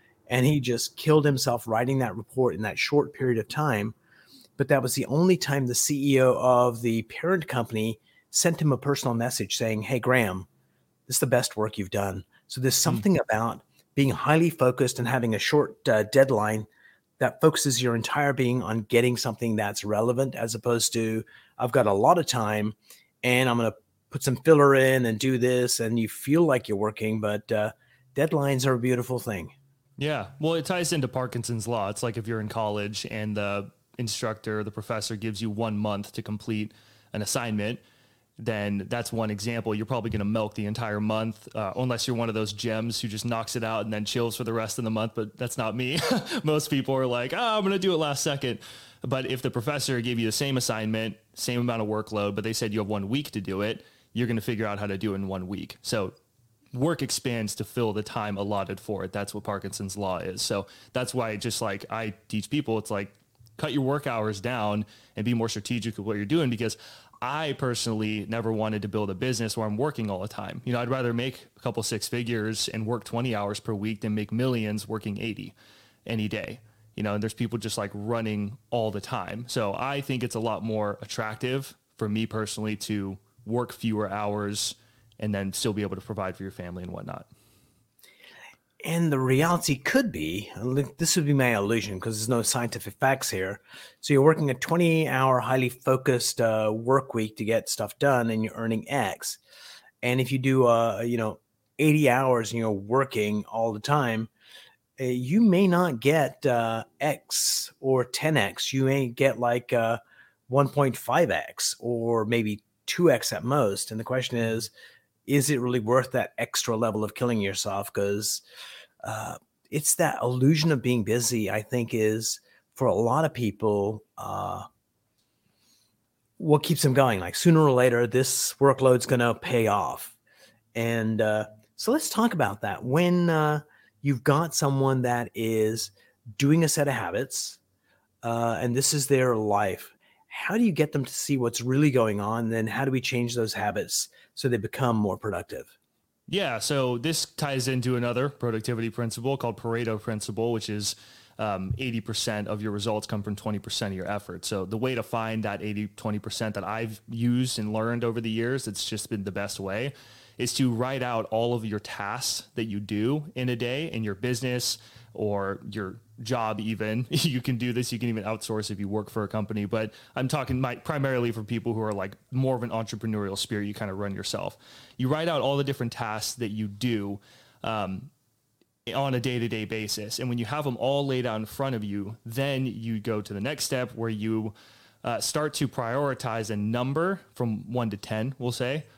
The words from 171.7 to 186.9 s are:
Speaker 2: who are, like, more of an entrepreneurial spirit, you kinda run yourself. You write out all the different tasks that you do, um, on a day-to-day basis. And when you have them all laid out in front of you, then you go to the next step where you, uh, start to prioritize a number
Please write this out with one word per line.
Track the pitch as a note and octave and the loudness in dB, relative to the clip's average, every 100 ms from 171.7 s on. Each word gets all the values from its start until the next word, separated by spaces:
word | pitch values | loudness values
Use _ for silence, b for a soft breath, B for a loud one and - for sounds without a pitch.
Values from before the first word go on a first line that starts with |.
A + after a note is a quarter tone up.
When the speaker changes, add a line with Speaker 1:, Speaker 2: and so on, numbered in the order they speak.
Speaker 2:
who | A2 | -2
are, | A2 | -2
like, | G2+ F#2+ - _ | -2 -6 -10 _
more | B2+ C3 B2 | 0 2 0
of | |
an | A#2 | -2
entrepreneurial | A2+ G#2+ A2 A2+ G#2+ G2 G2 | -4 -6 -6 -4 -2 -4 -4
spirit, | - G#2 G#2 | -4 -4 -4
you | |
kinda | G#2 G#2 | -6 -6
run | F#2+ G2+ G2 | -4 -6 -6
yourself. | - - - - B B B - | -6 -6 -6 -10 B B B -4
You | B2+ | 0
write | D#3 E3+ | 0 0
out | D3+ | 2
all | C3 C#3 | 2 2
the | |
different | C#3 C3+ A#2 | 0 -2 -4
tasks | - A2+ G#2+ - - | -4 -4 -4 -6 -4
that | A2 | -4
you | G#2+ G#2 | -4 -6
do, | G#2 B2 A2 G2+ G2+ b b b b | -2 0 0 -2 -8 b b b b
um, | - A2 F#2+ F#2+ C3+ _ _ _ _ _ _ _ - | -6 -4 -4 -6 -12 _ _ _ _ _ _ _ -6
on | C3 C#3 B2 | -2 0 0
a | |
day-to-day | B2+ B2 A2+ A2+ G#2 | 0 -2 -2 -2 -4
basis. | A2 G#2 G#2+ G#2 - | -6 -4 -6 -6 -6
And | B2+ | -4
when | A#2+ | -2
you | G#2+ | -2
have | D3 C#3+ | -2 -4
them | A#2+ | -2
all | B2+ C#3+ C#3 | 0 2 0
laid | B2+ A#2+ | 0 -2
out | A2 | -4
in | G#2+ | -6
front | - C3+ A#2 | -4 -4 -2
of | |
you, | G#2 G2+ G2+ A#2 A#2 | -4 -4 -6 -10 -8
then | A2+ C#3 C3 C3 | -4 -2 -2 -2
you | A2+ A2+ A2 | -4 -4 -4
go | A2+ G#2+ | -2 -4
to | G2+ | -4
the | G2+ | -6
next | A#2+ D3 | -4 -4
step | - C3 A#2+ A2 | -2 -2 -4 -4
where | A2+ | -4
you, | G#2+ A2 A2 A2 b b b b b | -2 -2 -2 -4 b b b b b
uh, | A#2+ A2 | -4 -2
start | - D3+ D3+ - | -2 -2 -2 0
to | C3+ | -2
prioritize | - A#2 C3 C#3+ B2 B2 A2+ G#2 | -2 -2 0 0 -2 -2 -2 -2
a | G#2 | -2
number | G#2 A#2+ C3 | 0 0 0